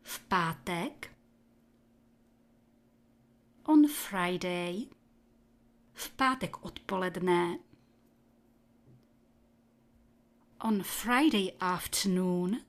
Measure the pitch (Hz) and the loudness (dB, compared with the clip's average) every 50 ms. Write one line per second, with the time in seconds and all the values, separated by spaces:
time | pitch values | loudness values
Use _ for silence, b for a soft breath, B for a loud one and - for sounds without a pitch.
0 | _ - - - - - 190 185 170 165 160 - - - 180 170 190 302 - - | _ -14 -14 -14 -6 -2 0 0 0 0 -4 -6 -6 -6 -4 -4 -4 -6 -8 -12
1 | - - - _ _ _ _ _ _ _ _ _ _ _ _ _ _ _ _ _ | -20 -20 -20 _ _ _ _ _ _ _ _ _ _ _ _ _ _ _ _ _
2 | _ _ _ _ _ _ _ _ _ _ _ _ _ _ _ _ _ _ _ _ | _ _ _ _ _ _ _ _ _ _ _ _ _ _ _ _ _ _ _ _
3 | _ _ _ _ _ _ _ _ _ _ _ _ - - 311 302 294 294 - - | _ _ _ _ _ _ _ _ _ _ _ _ 2 6 8 8 8 8 4 -4
4 | - - 196 190 175 180 185 180 185 180 180 175 175 175 175 202 262 - - _ | -8 -6 -2 -2 0 0 0 -2 -2 -2 -2 -2 -4 -4 -4 -6 -8 -10 -14 _
5 | _ _ _ _ _ _ _ _ _ _ _ _ _ _ _ _ _ _ _ - | _ _ _ _ _ _ _ _ _ _ _ _ _ _ _ _ _ _ _ -16
6 | - - - - 269 262 262 262 - - - - - 180 - - - - 196 185 | -16 -14 -4 0 0 0 0 0 -4 -8 -8 -12 -14 -16 -16 -14 -10 -8 -6 -4
7 | 180 180 180 185 180 180 175 175 175 170 180 - - _ - _ _ _ _ _ | -4 -4 -4 -2 0 2 2 2 2 -2 -4 -10 -14 _ -20 _ _ _ _ _
8 | _ _ _ _ _ _ _ _ _ _ _ _ _ _ _ _ _ - - - | _ _ _ _ _ _ _ _ _ _ _ _ _ _ _ _ _ -20 -20 -20
9 | _ _ _ _ _ _ _ _ _ _ _ _ _ _ _ _ _ _ _ _ | _ _ _ _ _ _ _ _ _ _ _ _ _ _ _ _ _ _ _ _
10 | _ _ _ _ _ _ _ _ _ _ _ - - 226 214 196 175 - - - | _ _ _ _ _ _ _ _ _ _ _ -4 -2 0 0 0 -2 -4 -8 -6
11 | - 220 247 254 302 320 247 208 190 185 - - 185 180 180 170 - - - - | -2 0 2 4 4 4 4 2 -2 -2 -6 -4 -4 -4 -2 -4 -6 -4 -4 -2
12 | - 196 180 180 185 180 180 180 180 180 214 294 - | 0 0 0 2 2 0 0 0 0 -2 -2 -4 -6